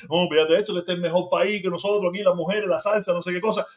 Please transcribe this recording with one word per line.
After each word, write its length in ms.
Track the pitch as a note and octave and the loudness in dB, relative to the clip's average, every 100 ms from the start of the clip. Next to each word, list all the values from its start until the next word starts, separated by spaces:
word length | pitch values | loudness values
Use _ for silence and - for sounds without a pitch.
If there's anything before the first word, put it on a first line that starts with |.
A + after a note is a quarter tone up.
| - | -2
"No, 180 | E3 F3+ | 0 2
fíjate, 240 | D3+ D#3+ | 2 4
de 40 | F3 | 4
hecho, 120 | G#3 | 2
que 60 | F#3 | -4
este 120 | F3 | -4
es 40 | F3 | -4
el 60 | |
mejor 280 | F3 F3+ F3+ | 0 0 0
país 320 | F3 F#3+ G#3 | 0 2 0
que 80 | F#3 | -4
nosotros, 400 | E3+ G3 G#3 F#3 | -4 0 0 0
aquí 100 | F#3+ | 0
las 100 | F#3+ | 2
mujeres, 340 | F3 E3 G#3+ G3 | 2 0 -2 0
la 120 | F3 | 0
salsa, 320 | G3+ G#3+ F#3+ | 0 0 0
no 80 | F3 | -2
sé 100 | F3 | -2
qué 80 | F3+ | -2
cosa". 240 | G#3 F#3 - | -2 -2 -4